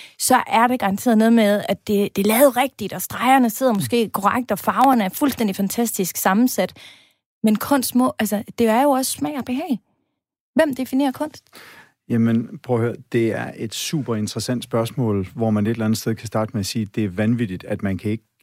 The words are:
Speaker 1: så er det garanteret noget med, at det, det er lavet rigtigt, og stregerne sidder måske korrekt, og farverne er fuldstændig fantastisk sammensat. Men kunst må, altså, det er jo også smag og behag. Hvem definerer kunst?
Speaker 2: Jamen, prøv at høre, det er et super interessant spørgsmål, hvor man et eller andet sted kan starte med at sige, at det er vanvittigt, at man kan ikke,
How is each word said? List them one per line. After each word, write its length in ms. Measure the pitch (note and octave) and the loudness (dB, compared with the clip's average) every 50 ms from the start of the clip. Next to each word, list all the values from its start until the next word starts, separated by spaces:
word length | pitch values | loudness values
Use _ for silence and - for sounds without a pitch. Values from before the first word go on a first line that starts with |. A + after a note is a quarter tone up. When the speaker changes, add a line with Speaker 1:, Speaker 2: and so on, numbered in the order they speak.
| - - - - | -20 -20 -10 -6
Speaker 1:
så 180 | - - B3+ B3 - | 0 2 2 2 2
er 200 | - - A3 A#3 | 2 2 2 4
det 140 | B3 B3+ B3 | 2 2 0
garanteret 380 | A3 G3 F#3+ G3+ - B3+ A3+ G#3+ | 0 -2 -2 0 0 2 4 4
noget 140 | A3 A3+ A#3 | 6 6 6
med, 300 | A#3 A3 G3+ G#3 G3+ - - | 6 6 4 2 0 0 -4
at 180 | G3+ - _ - | -4 -4 _ -2
det, 280 | G#3 G3+ G3+ - - | 0 0 0 0 -2
det 60 | - G3 | 0 0
er 20 | G#3 G#3+ A#3 | 2 4 6
lavet 180 | C#4+ C#4 A3+ | 6 6 6
rigtigt, 360 | B3 C4 C4 - - G#3 F3+ - | 2 0 -2 -4 -8 -10 -8 -8
og 100 | F3+ - | -8 -10
stregerne 480 | - G3 - A3+ B3+ C4 C4+ B3 A3+ | -10 -6 -2 2 4 6 6 4 4
sidder 220 | - - C4 B3+ A3 | 2 0 0 0 2
måske 360 | G3 C#3+ A#2+ B3 A#3+ A3+ - | 0 0 0 0 0 0 0
korrekt, 420 | - - F#3+ G3+ - B3 A#3+ - G#3 | -2 0 0 0 0 0 -2 -2 -4
og 60 | - | -2
farverne 460 | - - F#3 G3+ B3+ C#4 C4 A#3 G3+ | -2 -2 2 4 4 4 4 4 2
er 40 | F#3+ | 0
fuldstændig 480 | - - D4+ C#4+ - - A#3 G3+ F#3+ | -2 -2 -2 -2 0 0 -2 -2 -2
fantastisk 600 | - G3 F#3+ - - A#3 A3 - - F#3 E3+ - | -2 -4 -2 -2 -2 -2 -2 -2 -4 -4 -4 -4
sammensat. 560 | - - G3 F#3+ G#3 B3 B3+ - - F#3 - - - - - - - _ _ _ _ _ _ _ _ - | -2 0 2 2 4 2 2 2 0 -2 -4 -6 -12 -20 -20 -20 -20 _ _ _ _ _ _ _ _ 0
Men 140 | A3 G#3+ | 0 0
kunst 380 | G#3 - - C#4+ C#4 A#3+ - - | 0 0 0 0 0 0 0 0
må, 180 | B3 B3+ B3+ - - | 0 0 0 0 -2
altså, 240 | A3 G3+ G#3+ G3+ - - - - | -2 -2 -2 -4 -6 -6 -2 0
det 80 | A#3+ A3 | 2 2
er 140 | G#3+ A#3 C#4 | 4 4 4
jo 80 | D4 | 2
også 220 | C#4 B3+ C4+ - - | 2 2 0 -4 -4
smag 260 | - C#4 D4 D4+ C#4 | -6 -6 -6 -6 -6
og 60 | A3 | -6
behag. 340 | - B3+ C4 E4 F4+ C4 - - _ _ _ _ _ _ _ _ _ _ _ _ _ _ | -4 -6 -6 -4 -4 -4 -6 -6 _ _ _ _ _ _ _ _ _ _ _ _ _ _
Hvem 200 | - D#4+ D4+ B3+ | 2 2 2 0
definerer 380 | - C4 - - C4 C#4+ C#4 B3+ | -2 -4 -2 0 0 0 0 -2
kunst? 320 | - D4+ D#4 - - - _ - - - - - - - _ _ _ _ - | -4 -6 -8 -8 -14 -20 _ -20 -20 -20 -20 -20 -20 -20 _ _ _ _ -2
Speaker 2:
Jamen, 500 | A#2+ A#2 A2+ A#2 A2+ A2+ A#2+ - - - - | 0 2 2 4 2 0 -2 -4 -10 -14 -4
prøv 140 | - B2 | -2 0
at 60 | A2+ A2+ | 0 0
høre, 120 | A#2+ A2 - - _ - | -2 -4 -6 -10 _ -2
det 200 | A#2+ A2+ A2 G#2+ | 0 0 0 0
er 200 | A2+ A#2+ C#3 - | -4 -6 -8 -10
et 180 | - A#2+ A2 - | -10 -10 -10 -8
super 400 | - - - - D#3 B2 A#2+ A#2 | -8 -6 -4 -4 -4 -2 -2 -4
interessant 480 | G#2+ G#2+ G#2 - A#2 - - B2+ A#2+ - | -4 -4 -4 -6 -6 -4 -4 -4 -4 -4
spørgsmål, 640 | - - A#2 A2+ A2+ - - B2 A2 G#2 G2 F#2 F#2 - | -4 -2 -2 -2 -2 -2 -2 0 0 0 0 -2 -4 -4
hvor 160 | A#2 A2+ A2+ | -2 0 0
man 160 | G#2+ G#2 G#2 | 2 2 2
et 40 | G#2+ | 0
eller 140 | A#2 A2+ A2+ | 0 0 0
andet 140 | A2 A2 G#2+ | -2 -2 -2
sted 160 | - A#2 A2 | -2 -4 -6
kan 120 | - - | -4 -6
starte 240 | A2 - A2+ A2 G#2 - | -6 -4 -4 -4 -4 -4
med 60 | G#2 | -6
at 60 | F#2+ | -6
sige, 160 | - - A#2 G#2+ | -4 -4 -6 -6
at 120 | G2 - | -4 -4
det 100 | - G#2+ | -4 -4
er 40 | G2+ | -4
vanvittigt, 560 | F2 G2 G#2+ A2 A#2+ A#2 A#2+ F#2+ F#2 E2+ - | -2 -2 0 0 0 0 -2 -4 -6 -8 -8
at 180 | - G#2+ - G#2 | -8 -6 -4 -4
man 160 | G2 F#2+ F2 | -4 -4 -4
kan 120 | - G#2 | -4 -6
ikke, 140 | G#2+ A2 - _ _ _ | -6 -6 -8 _ _ _